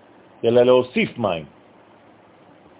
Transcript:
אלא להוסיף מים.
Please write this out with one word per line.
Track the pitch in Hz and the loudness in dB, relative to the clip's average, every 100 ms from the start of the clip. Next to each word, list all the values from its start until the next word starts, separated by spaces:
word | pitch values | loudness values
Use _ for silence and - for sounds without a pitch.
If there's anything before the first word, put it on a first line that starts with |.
| _ _ _ - 117 | _ _ _ -8 -2
אלא | 120 | 2
להוסיף | 123 127 123 226 196 - | 4 2 0 -4 -6 -6
מים. | 104 82 73 _ _ _ _ _ _ _ _ _ _ _ _ | -6 -6 -12 _ _ _ _ _ _ _ _ _ _ _ _